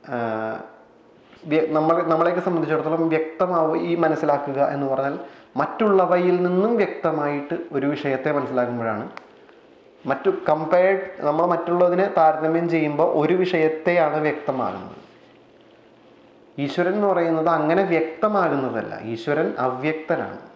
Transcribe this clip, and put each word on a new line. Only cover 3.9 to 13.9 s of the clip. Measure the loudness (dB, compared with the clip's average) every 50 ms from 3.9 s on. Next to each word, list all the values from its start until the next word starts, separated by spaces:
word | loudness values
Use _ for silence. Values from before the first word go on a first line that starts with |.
ഈ | 0 2 2
മനസ്സിലാക്കുക | 0 0 0 2 0 0 0 0 -4 0 0 0 0 0
എന്ന് | -2 -2 -2
പറഞ്ഞാൽ | -2 -2 -2 -4 -4 -6 -12 -16 -18 -20 -20 _ _ -4
മറ്റുള്ളവയിൽ | -4 -4 -2 0 2 4 4 4 4 4 4 2 4 2 2 2 2
നിന്നും | 2 2 2 2 2 2 2
വ്യക്തമായിട്ട് | 0 0 -2 -2 -2 -2 0 0 -2 -2 -4 -4 -4 -6 -8 -8 -8 -6 -4
ഒരു | -2 -2 -2
വിഷയത്തെ | -2 -2 -2 -2 -2 -2 -2 -2 -2
മനസ്സിലാക്കുമ്പോഴാണ്. | -2 -2 -2 -2 -2 -2 -2 -2 -4 -4 -4 -4 -4 -8 -10 -14 -18 -20 -20 -20 -20 -20 -20 -20 -20 -20 -20 -20 -20 -20 -20 _ -12 -4 -4
മറ്റു | -4 0 0 -2 -2 0 0 0
കമ്പയർഡ്, | 0 0 2 2 4 4 4 4 2 0 -2 -8 -10 -4 -2
നമ്മൾ | 0 0 2 2 2
മറ്റുള്ളതിനെ | 0 -2 0 -2 2 4 4 4 4 2 0 2 4 4
താരതമ്യം | 4 4 4 2 0 0 0 0 0 0
ചെയ്യുമ്പോൾ | 0 0 0 0 2 2 2 2 2 2
ഒരു | 2 2 2 2
വിഷയത്തെയാണ് | 0 0 2 2 2 2 0 0 0 0